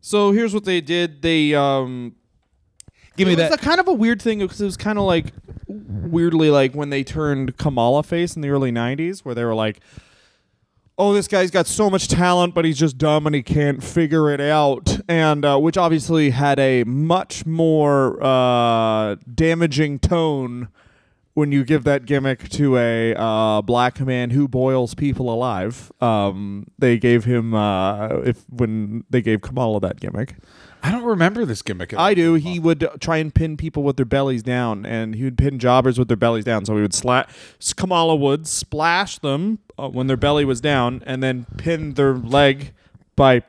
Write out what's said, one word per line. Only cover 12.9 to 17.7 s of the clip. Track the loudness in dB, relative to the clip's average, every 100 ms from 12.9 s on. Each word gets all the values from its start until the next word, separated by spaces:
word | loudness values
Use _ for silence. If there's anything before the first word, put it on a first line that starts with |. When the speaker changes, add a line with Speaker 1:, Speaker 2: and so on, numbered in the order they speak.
| 2
Speaker 1:
dumb | 2 2 2
and | -2
he |
can't | 0 0 0 -2
figure | -4 -2 2 2 2
it | 0
out." | 0 2 2 2 -2 -2 0
And, | 2 2 2 2
uh, | 2
which | 2 2
obviously | 2 0 0 2 2
had | 2 2 2
a | 4 2 0
much | 0 0 0 -2 -10 -6
more, | 0 2